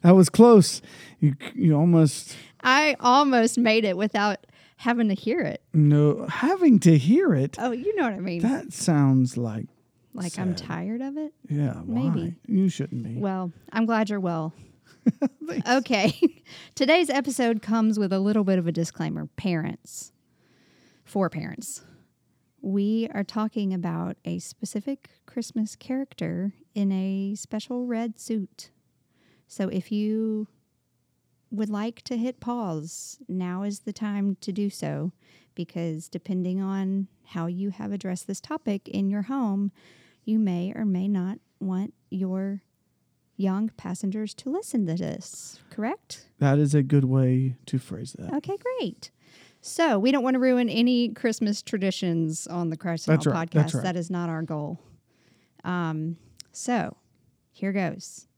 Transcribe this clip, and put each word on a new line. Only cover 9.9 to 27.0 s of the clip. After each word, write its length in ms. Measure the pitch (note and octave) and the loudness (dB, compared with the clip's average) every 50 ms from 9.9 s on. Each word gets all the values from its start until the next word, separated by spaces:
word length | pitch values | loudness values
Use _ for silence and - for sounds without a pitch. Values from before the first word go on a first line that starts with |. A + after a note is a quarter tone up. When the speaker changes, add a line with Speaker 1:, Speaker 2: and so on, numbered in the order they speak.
| _ _ _ _ - | _ _ _ _ -10
Speaker 2:
Like 240 | - F3+ E3+ - | -8 -8 -8 -6
I'm 180 | G3 F#3 F#3 E3+ | -4 -4 -4 -4
Speaker 1:
sad. 120 | F3 - | -4 -6
Speaker 2:
tired 340 | - E3+ E3 F3 G3 A3+ A#3+ | -8 -8 -8 -6 -6 -6 -6
of 160 | C4 C#4 C#4 | -8 -8 -8
it? 160 | D4+ D#4 D4+ _ _ _ - | -8 -10 -10 _ _ _ -6
Speaker 1:
Yeah, 240 | D3 D3 D3 B2+ - | -4 -2 -2 -2 -4
why? 320 | E2+ E2 - - B2 C3 E3 | -6 -8 -4 -4 -2 0 0
Speaker 2:
Maybe. 260 | E3+ - E3 E3+ E3+ _ _ | 0 0 -2 -6 -8 _ _
Speaker 1:
You 220 | - A3 F#3 G3 F#3 | -2 0 2 2 2
shouldn't 320 | - - C#3+ - - B2 A2+ | 0 -2 -8 -6 -6 -8 -8
be. 140 | A2 A#2 | -8 -6
Speaker 2:
Well, 340 | B2 G3+ G3 F#3+ F#3 F#3 F3 - - _ - - | -4 -4 -4 -4 -4 -6 -8 -10 -14 _ -6 -2
I'm 140 | A3 A3+ | -2 0
glad 220 | A3 A#3 G#3+ A3 G3 | 0 2 0 0 -2
you're 80 | G#3 G3+ | -2 -2
well. 340 | F#3 F3 E3+ D#3+ D#3 D#3+ - - - - _ _ _ _ - _ | -2 -2 -2 -2 -4 -6 -8 -12 -20 -20 _ _ _ _ -20 _
Speaker 1:
<laughs> 480 | _ - - _ D4 - _ _ D#4 | _ 0 0 _ -4 -4 _ _ -12
Thanks. 200 | D#4+ - C4+ - - | -8 -6 -4 0 2
Speaker 2:
Okay. 720 | B3 C4+ A#3 - B3 G3+ G#3 G#3+ - - - D#4 - - _ - - - | 2 2 2 0 0 2 2 2 2 2 0 0 0 -2 _ -20 -20 -20
<laughs> 160 | - - _ | -20 -18 _
Today's 340 | - C4+ C#4 D#4 F4+ F4 C4+ | 0 2 4 6 4 4 2
episode 540 | B3+ C#4 B3 D4 B3 - B3 A#3 A#3 G#3+ - | 0 -2 -2 -2 -2 0 2 2 0 0 0
comes 340 | G#3 A3 A3+ A3 A3 G#3+ | 0 0 2 2 2 2
with 160 | G#3+ G#3 F3 G3 | 0 0 0 0
a 60 | F#3+ | 0
little 240 | G3 G#3 G#3+ A3 G3+ | 0 2 2 2 2
bit 160 | F#3+ F#3+ F#3 | 2 2 2
of 80 | E3+ | 2
a 40 | E3+ | 0
disclaimer. 560 | D#3+ E3+ E3 D#3 - - E3 D#3 D#3+ D#3+ D3+ D3+ _ | 0 0 -2 -4 -4 -6 -6 -4 -4 -6 -8 -8 _
Parents. 760 | - - F#3+ F3 D#3+ D3+ - - - _ - - - - - _ _ _ _ _ _ _ _ _ _ _ _ _ _ _ _ _ _ _ | -6 -4 -2 -2 -2 -2 -4 -8 -10 _ -20 -18 -18 -18 -18 _ _ _ _ _ _ _ _ _ _ _ _ _ _ _ _ _ _ _
For 240 | - - G3+ F#3+ D#3+ | -6 -2 -2 -2 -2
parents. 540 | - E3 - - - - - - - - - - - _ _ _ _ _ _ _ _ _ _ _ _ _ - | -2 -6 -8 -8 -10 -12 -12 -12 -14 -14 -18 -20 -20 _ _ _ _ _ _ _ _ _ _ _ _ _ -6
We 460 | G3 F#3+ G3+ G3+ G#3 A3 A3+ A3+ - - | -2 -2 0 0 0 0 -2 -2 -4 -4
are 80 | G3+ G3 | -6 -6
talking 500 | - - G#3+ G#3+ A3 _ A3 G3+ F#3+ F#3 | -4 -4 -4 -4 -4 _ -4 -2 -2 -2
about 440 | F3+ E3+ E3+ E3+ E3 E3+ F#3 - _ _ | -2 -4 -4 -4 -4 -6 -6 -8 _ _
a 140 | E3+ E3+ | -8 -8
specific 720 | F3+ - - - _ - - - G#3 - C#4+ C#4 - - - _ _ _ | -8 -8 -12 -12 _ -12 -8 -8 -8 -8 -8 -10 -10 -12 -20 _ _ _
Christmas 500 | - _ B3 A3+ - - A3+ G#3+ G#3+ - | -12 _ -10 -10 -6 -6 -6 -6 -6 -8
character 800 | _ - - B3+ C4+ C4+ _ - - F3+ D#3+ E3+ F3 F#3 G3+ - _ _ _ _ | _ -10 -8 -6 -6 -6 _ -8 -8 -6 -6 -4 -4 -6 -6 -8 _ _ _ _
in 160 | G#3+ G3+ G3 | -2 -2 0
a 420 | F#3+ F#3+ | 0 -2